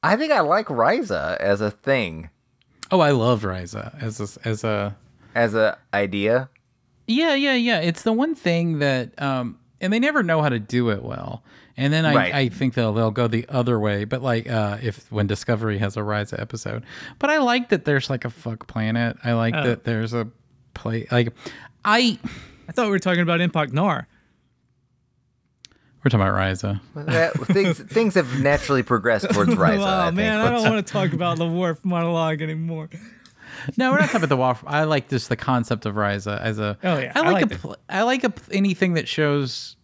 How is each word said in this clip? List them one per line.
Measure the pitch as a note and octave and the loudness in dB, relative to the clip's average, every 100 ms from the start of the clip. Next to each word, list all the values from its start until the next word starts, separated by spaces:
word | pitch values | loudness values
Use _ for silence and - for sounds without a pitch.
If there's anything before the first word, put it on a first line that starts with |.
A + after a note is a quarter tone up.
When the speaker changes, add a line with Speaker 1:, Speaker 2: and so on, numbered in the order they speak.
Speaker 1:
I | D#3 G#3+ | 2 0
think | D#4 | 2
I | C#4 | 2
like | D#3 F#3 A3 | 4 2 0
Risa | B2+ A2+ A#3+ A#3 F2 D2 - | 2 2 2 0 -2 -2 -2
as | F#2+ G2+ | 0 2
a | G#2 | 0
thing. | - - C3+ G2 D#2+ D#2+ _ _ _ _ _ - | -4 0 0 0 -6 -14 _ _ _ _ _ -2
Speaker 2:
Oh, | F#3+ | 4
I | D3+ | 4
love | C3+ A2+ A#2+ | 4 4 2
Risa | G#2 F#2 F2+ G#2+ G#2 - | 0 -6 -8 -10 -12 -8
as | A2+ G#2+ | -8 -6
a, | G#2 - - | -10 -8 -6
as | A2 | -4
a | A2+ G#2 G2+ G2+ _ _ - A#2 | -2 -2 -4 -8 _ _ -6 0
Speaker 1:
As | A#2 | 2
a | A2 A2 - _ | 4 2 0 _
idea? | G2+ G2+ G2+ G2+ A#2+ C3 _ _ _ _ _ - | -2 0 0 2 2 0 _ _ _ _ _ -4
Speaker 2:
Yeah, | A#3+ E4 | 0 2
yeah, | C#4 C#4 | 2 0
yeah. | C4 A#3+ G#3 | 0 0 0
It's | E3+ E3 | 0 -2
the | - | -2
one | A3 D4 D#4 | 0 0 -2
thing | F3 E3+ E3+ D#3+ | -2 0 0 0
that, | C#3+ C3 A#2 - | 0 0 -4 -6
um, | C#3 C3 A#2+ - _ _ | -4 -2 -4 -10 _ _
and | F#3 | -2
they | A3 | 0
never | C4+ D4+ | 2 2
know | F#3 D#3+ | 2 2
how | D3+ | 2
to | A#2+ | 0
do | G#2 B2 A#2 | -2 0 0
it | G2+ | 0
well. | - - - - _ - - - | -4 -10 -10 -12 _ -20 -20 -4
And | C3+ | 0
then | D#3 D#3+ | 2 4
I, | |
Speaker 1:
Right. | C#3 F#2 | 4 2
Speaker 2:
I | C#3 C3 | 0 -2
think | F#2 A#2+ | 0 -2
they'll, | A#2+ A2+ | 0 0
they'll | G#2+ A2+ | 2 0
go | G#2 A#2+ | 2 0
the | A2+ A#2 | 0 -2
other | C3+ A#2+ A#2 | -2 0 2
way. | G#2+ G2+ | 2 0
But | G#2 B2+ | -2 -4
like, | C3 A#2 A#2 | 0 -2 0
uh, | A#2 G#2 G2+ | -2 0 -2
if, | A#2+ G2+ - | -6 -8 -8
when | G#2+ G#2 | -2 0
Discovery | G#2 - A2+ A2+ G2+ | 0 -2 -2 0 -2
has | G#2 G#2 | -2 -4
a | |
Risa | G#2 G#2 G#2 - | -4 -4 -4 -6
episode, | A2 A2+ - A2+ - - - - | -8 -8 -8 -10 -10 -18 -18 -4
but | C#4+ | 0
I | D#4 | 2
like | B3+ B3 B3 | 2 0 0
that | F#3+ - | -2 2
there's | C#3+ - | 0 0
like | C3 | -6
a | B2 | -6
fuck | - - A2 - | -10 -10 -10 -8
planet. | - A2 A#2 A#2 A#2 | -4 -2 0 -2 -4
I | A#2+ | -2
like | A#2 A2+ D3+ | 0 0 0
Speaker 3:
Oh. | |
Speaker 2:
that | C3+ A#2 | 0 -2
there's | - A2+ A2 | -2 -2 -2
a | A#2+ A2 - _ _ _ | -4 -6 -10 _ _ _
play. | - - A2+ A2+ | -10 -6 -6 0
Like, | B2 A#2 - - - - _ | 2 2 -2 -18 -18 -20 _
I | - A3 B3 - - - - - - | 0 4 4 0 -8 -14 -20 -20 -8
Speaker 3:
I | |
thought | E3+ | -2
we | A3 | 0
were | G3 | 0
talking | F#3 F3 | 2 0
about | E3+ E3+ | 2 2
Empok | F3 D#3+ D3 | 0 0 -2
Nor. | C3 G3 C#3+ - _ _ _ _ _ _ _ _ _ _ _ _ _ _ _ - _ _ _ | 0 0 0 -6 _ _ _ _ _ _ _ _ _ _ _ _ _ _ _ -20 _ _ _
Speaker 2:
We're | C#3 | 0
talking | A2+ G2 | 4 2
about | |
Risa. | G2 F#2+ F#2+ G2+ G2 - | 2 0 -2 -4 -6 -8
Speaker 1:
Well, | - | -12
that, | D#3 E3 E3 - C3 | -2 0 2 0 0
things, | F#3+ F3+ D#3+ | 2 2 0
Speaker 3:
<laughs> | - | -2
Speaker 1:
things | A3 A3+ | 0 2
have | F#3 C#3 C3+ | 2 0 0
naturally | C#3 C#3+ - C#3 | 2 2 2 0
progressed | A#2 A#2+ G#2 A2 - | 2 2 4 2 2
towards | - G2+ | 2 4
Risa, | A3 - - | 4 4 4
Speaker 3:
<laughs> | |
Oh | G3 F#3+ | 2 2
Speaker 1:
I | F3 | 0
think. | F3 | 0
Speaker 3:
man, | A3 G#3+ | 0 2
I | A3+ | 0
don't | A#3+ | 2
wanna | G#3+ A3 | 2 0
talk | G3 G#3+ F#3+ | -2 -2 0
about | D#3 F3 E3 | 0 -2 0
the | E3+ | 0
Worf | E3+ F3+ D#3+ | 0 -2 -2
monologue | F#3+ F3 E3+ E3 D#3+ D#3 | -2 -2 0 0 0 -2
anymore. | D#3 D#3+ E3 E3 D#3 F3 A3 - - _ - - - - | -4 -6 -6 -8 -12 -18 -20 -20 -20 _ -20 -14 -8 -2
Speaker 2:
No, | C4 | 2
we're | C4+ | 4
not | D4+ | 2
talking | A3+ | 2
about | E3 | 2
the | C3+ | 2
Worf. | B2+ A#2+ - | 2 0 -2
I | D3 | -2
like | D#3 D3+ - | 2 0 0
just | C3 - | -4 -2
the | A#2+ | -6
concept | - B2+ A#2 A2 A2 | 0 0 0 -4 -4
of | |
Risa | G#2 G#2 G2+ G2+ G#2 | 0 0 0 -4 -4
as | A2+ G#2+ | -4 -4
a. | G#2 G2+ | -4 -4
Speaker 3:
Oh, | F3+ D#3 | -2 -2
yeah, | B2+ | -2
Speaker 2:
I | - | 0
Speaker 3:
I | |
Speaker 2:
like | E4 | 2
Speaker 3:
liked | F#3+ G3+ | 2 2
Speaker 2:
a | |
Speaker 3:
it. | F2+ | -2
Speaker 2:
pl-, | - - _ | -12 -16 _
I | F#3+ | -2
like | A3+ C4 | 0 2
a, | B3 - - | 0 -4 -6
anything | G3 G3 F3 F#3 | 0 0 2 0
that | E3 - | 0 -2
shows | - D3+ C#3+ C3+ - - - | 0 2 2 0 -6 -12 -18